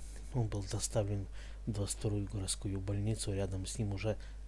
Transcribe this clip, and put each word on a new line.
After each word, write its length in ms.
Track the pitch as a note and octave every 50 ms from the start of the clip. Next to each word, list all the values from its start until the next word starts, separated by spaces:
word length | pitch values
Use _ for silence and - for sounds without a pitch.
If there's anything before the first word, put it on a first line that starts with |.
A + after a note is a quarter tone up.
| - - -
<laughs> 180 | - - - -
он 120 | B2+ A2+
был 180 | G2+ G#2+ G2+ G2 G2
доставлен 560 | - F#2+ - - - A#2 G2+ G2+ G#2 G2+ F#2+ - - - - - - - -
в 60 | A#2+
двадцать 260 | G#2+ G#2 G#2 - - -
вторую 280 | - A2 G#2 G#2 G2
городскую 540 | - - G2+ F#2+ F#2 - - - G2+ F#2+ G2
больницу, 540 | G2 G2+ G2+ G2+ G2+ A2 A2 - - G#2+ G2
рядом 320 | G2 G2 F#2+ F#2+ F#2+ F#2+
с 120 | - - -
ним 140 | A2 G2+
уже 240 | G2 F#2 G2 A2 G2 - - - - - -